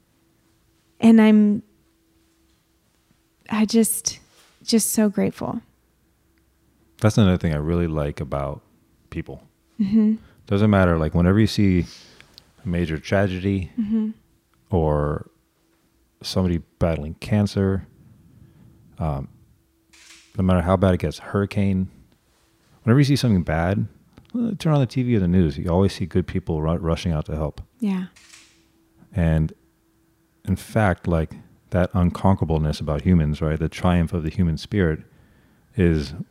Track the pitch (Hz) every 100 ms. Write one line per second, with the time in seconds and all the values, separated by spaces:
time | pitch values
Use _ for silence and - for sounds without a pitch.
0 | _ _ _ _ _ _ _ _ _ _
1 | 226 226 220 214 208 208 - _ _ _
2 | _ _ _ _ _ _ _ _ _ _
3 | _ _ _ _ - 214 214 226 220 -
4 | - - _ _ _ _ - 226 - -
5 | 214 196 190 - - 233 - _ _ _
6 | _ _ _ _ _ _ _ _ _ _
7 | 110 123 98 90 85 76 76 87 85 78
8 | 73 - 71 71 69 71 - _ _ _
9 | _ 85 - 135 - _ _ - 196 220
10 | 214 220 - _ - 101 107 101 90 82
11 | 78 85 87 101 107 - 101 90 82 -
12 | - - - - _ _ - 85 82 78
13 | - 98 101 92 95 98 87 - 208 220
14 | 214 220 _ _ _ _ _ 92 78 73
15 | 73 78 - _ _ _ _ _ _ _
16 | _ _ - 95 92 85 - _ 87 78
17 | 76 - - 104 101 101 98 95 - _
18 | - - _ _ - _ - _ _ -
19 | 80 69 67 _ _ _ _ _ _ _
20 | - - _ - 92 90 85 95 95 90
21 | 80 - - 104 101 - 98 95 95 -
22 | _ _ _ _ _ _ _ _ 113 127
23 | 139 135 123 95 76 78 87 104 113 -
24 | _ - _ 247 233 196 160 147 127 131
25 | 123 113 87 92 80 71 87 85 98 -
26 | 85 92 85 92 - 80 78 85 82 82
27 | 90 78 - 78 73 - - _ 208 190
28 | 185 - _ - _ _ _ _ _ _
29 | _ - 82 80 78 - _ _ _ _
30 | _ _ _ _ - 92 - 110 104 85
31 | - 82 78 - - _ _ 90 90 92
32 | 87 - 95 95 80 80 78 76 76 76
33 | 85 87 76 76 78 78 78 - 90 87
34 | 80 87 80 - 87 76 - 107 85 78
35 | - _ _ _ _ _ _ - 87 80
36 | 71 85 -